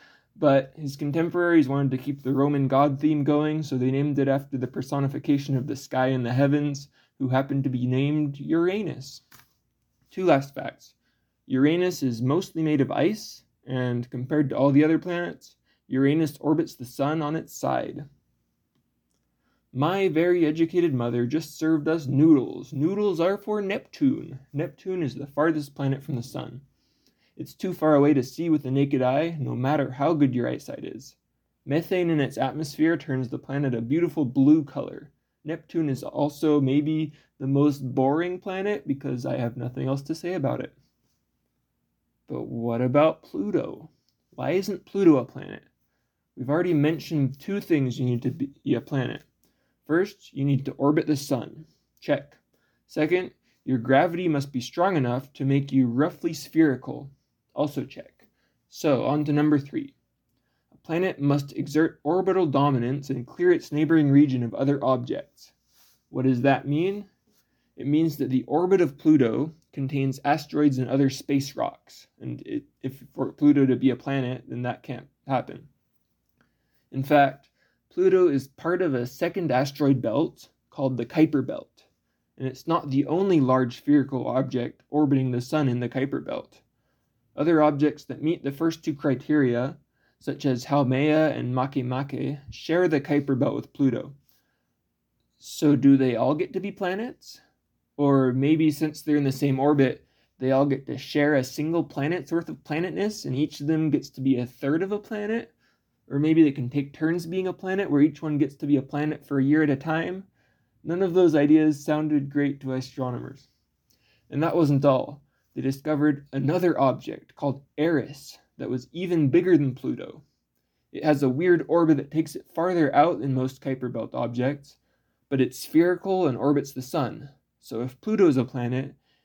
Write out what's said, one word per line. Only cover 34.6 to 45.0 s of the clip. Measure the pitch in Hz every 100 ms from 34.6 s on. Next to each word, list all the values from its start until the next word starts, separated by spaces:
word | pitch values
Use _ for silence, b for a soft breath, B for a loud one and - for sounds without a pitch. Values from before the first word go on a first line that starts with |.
color. | 143 - - - 160 _ _ _
Neptune | 151 160 - 170 156
is | 123
also | - 123 147 147 160 147
maybe | 131 143 151 156 156 b b -
the | 135
most | 139 147 143 131 131
boring | 135 147 175 180
planet | 196 190 196 208 -
because | 139 139 127 131
I | 131
have | 120 127
nothing | 127 123 131
else | 139
to | 139
say | - 175 185
about | 135 123
it. | - _ _ _ _ _ _ _ _ _ _ _ _ _ _ _ -
But | 127
what | - 117 117 117
about | 123 135 156 -
Pluto? | - - 208 185 - - - _ _ _ _
Why | - 131
isn't | 180 196 196 -
Pluto | 196